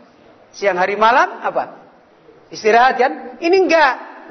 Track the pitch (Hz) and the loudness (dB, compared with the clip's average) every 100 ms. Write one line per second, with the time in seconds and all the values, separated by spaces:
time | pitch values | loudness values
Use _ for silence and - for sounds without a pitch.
0 | - _ _ _ _ - 196 180 190 202 | -20 _ _ _ _ -6 -2 -2 -2 0
1 | 220 269 359 - 202 160 110 - - _ | 2 2 0 -4 -8 -6 -8 -12 -20 _
2 | _ _ _ - - 165 214 226 262 247 | _ _ _ -20 -20 -6 2 4 4 2
3 | 247 311 - - 339 381 330 330 285 240 | -2 -2 -14 -6 0 2 2 2 2 0
4 | - - - | -10 -20 -12